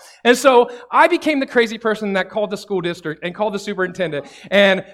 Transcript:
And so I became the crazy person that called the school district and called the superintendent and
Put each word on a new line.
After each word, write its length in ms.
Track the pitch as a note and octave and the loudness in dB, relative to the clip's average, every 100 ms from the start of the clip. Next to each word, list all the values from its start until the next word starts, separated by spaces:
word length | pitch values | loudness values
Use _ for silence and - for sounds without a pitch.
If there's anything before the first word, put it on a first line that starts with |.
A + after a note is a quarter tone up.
| - _ | -20 _
And 140 | A#3 B3 | 0 4
so 320 | C#4+ B3 A#3+ - - | 4 4 4 -2 -2
I 160 | B3 E4 | 2 4
became 320 | F4 D4+ C#4+ | 2 -2 -2
the 80 | C4+ | -2
crazy 300 | A#3+ A#3 A3 | 0 0 -2
person 380 | A3 G#3 G#3 | -4 -4 -4
that 160 | F#3+ F#3 | -4 -4
called 200 | A3 G3+ | -4 -6
the 60 | G3+ | -6
school 240 | - F#3+ | -8 -6
district 440 | F3 F3 D#3 D#3+ | -4 -6 -8 -8
and 100 | F3 | -10
called 180 | F3 G#3+ | -6 -6
the 60 | G3 | -6
superintendent 680 | G#3 F#3 F#3 F3+ E3+ C#3+ - - - | -8 -6 -6 -4 -6 -6 -10 -16 -2
and 360 | G3+ G3 F#3+ - | 2 4 2 -4